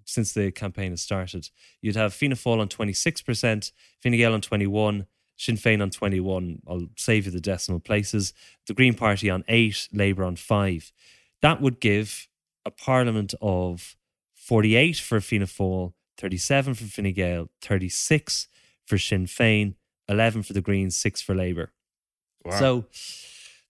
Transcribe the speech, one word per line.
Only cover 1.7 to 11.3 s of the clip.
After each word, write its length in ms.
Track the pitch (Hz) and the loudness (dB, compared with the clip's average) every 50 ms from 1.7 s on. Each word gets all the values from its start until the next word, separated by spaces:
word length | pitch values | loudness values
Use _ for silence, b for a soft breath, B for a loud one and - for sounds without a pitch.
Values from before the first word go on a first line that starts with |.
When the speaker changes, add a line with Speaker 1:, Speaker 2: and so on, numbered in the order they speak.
| b b | b b
Speaker 1:
you'd 160 | - 110 98 | -4 -2 0
have 180 | 110 107 101 - | 0 0 0 0
Fianna 220 | - 151 139 131 | -2 -2 0 0
Fáil 240 | - - 123 113 110 | 0 0 2 2 2
on 80 | 104 98 | 0 -2
twenty-six 520 | - - 110 101 95 - - 170 156 - | -2 -4 -2 -2 -2 -2 -2 -2 -2 -2
percent, 520 | - - 117 - - 113 110 107 - - b b b b b b | -4 -4 -2 0 0 0 0 0 -2 -6 b b b b b b
Fine 120 | - 123 | 0 2
Gael 200 | 120 117 117 113 | 4 4 4 4
on 80 | 110 104 | 2 0
twenty-one, 640 | - - 110 101 98 98 101 107 107 104 104 101 92 - _ _ _ _ _ | 0 -2 0 0 0 0 2 2 2 0 0 -2 -6 -10 _ _ _ _ _
Sinn 200 | - - - 113 | -6 -4 -2 -2
Féin 260 | 101 - 117 107 104 | 2 2 2 4 4
on 80 | 101 92 | 2 -2
twenty-one, 720 | - - 107 98 95 92 92 95 92 90 90 87 - - - | -2 -2 -2 0 0 0 0 0 -2 -2 -4 -6 -8 -10 -10
I'll 200 | 76 90 87 85 82 - | -8 -6 -6 -6 -8 -10
save 300 | - - 123 113 107 95 | -4 0 2 2 2 2
you 60 | 95 | 0
the 80 | 87 90 | -4 -4
decimal 400 | 80 98 92 87 - - 90 87 | -4 -4 -4 -4 -4 -4 -4 -4
places, 520 | - - 107 104 98 - - 104 95 - b b b b b b _ | -2 0 0 0 0 0 0 -2 -2 -2 b b b b b b _
the 80 | - 101 | -4 2
Green 200 | 127 131 123 107 | 4 4 4 4
Party 340 | - 117 107 101 98 107 98 | 2 2 0 0 2 0 0
on 160 | 92 92 - - | 0 -2 0 2
eight, 400 | 117 117 113 107 104 - - - | 4 4 4 4 0 -4 -8 -4
Labour 320 | - 101 98 98 95 95 92 | -2 0 2 2 2 0 -2
on 120 | 90 87 | -2 -4
five. 560 | - - - 110 101 98 95 87 80 - - b b b b b b b b | -4 -2 0 2 2 2 2 0 -4 -8 -12 b b b b b b b b